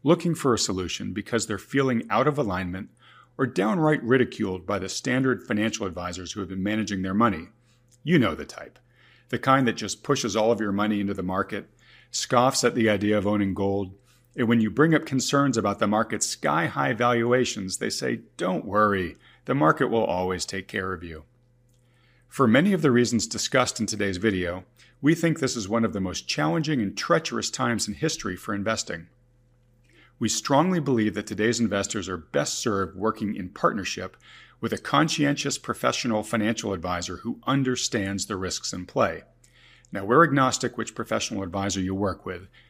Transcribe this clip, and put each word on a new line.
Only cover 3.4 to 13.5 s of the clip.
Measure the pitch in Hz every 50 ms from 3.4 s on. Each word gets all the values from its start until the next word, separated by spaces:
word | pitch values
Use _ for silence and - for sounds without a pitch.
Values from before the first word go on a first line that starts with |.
| 135
downright | 127 - 175 190 220 208 175 156 151 156 139 117
ridiculed | 113 127 127 120 - - - 107 98 92 90 87
by | 92 101 95
the | 95 95
standard | - - - 135 127 131 131 131 123 127 -
financial | - 113 104 107 110 107 - 104
advisors | 95 82 90 87 87 87 90 90 87 -
who | 107
have | 98 85
been | 95 95 92
managing | 101 107 110 107 90 104 95 92
their | 92 95
money. | 104 117 113 92 78 85 - _ _ _ _ _ _ _ _ _ _ _
You | 143 180 156
know | 117 90 78
the | 73 73
type. | - - - - - - _ _ _ _ _ _ _ _ _ _ _
The | - 117
kind | - 139 135 139 131 117
that | 107
just | - 110 95 - - -
pushes | - 143 127 - 110 90
all | 110 107 113
of | 120 101
your | 110 101 98
money | 101 104 107 107 101 101
into | 98 98
the | 92 90
market, | 90 92 95 98 - 107 98 - - _ _ _ _ - - _ _
scoffs | - - - - 135 120 123 147 - - -
at | 120 -
the | 123 113 110
idea | 104 95 104 104 107 104
of | 92
owning | 101 104 104 101 98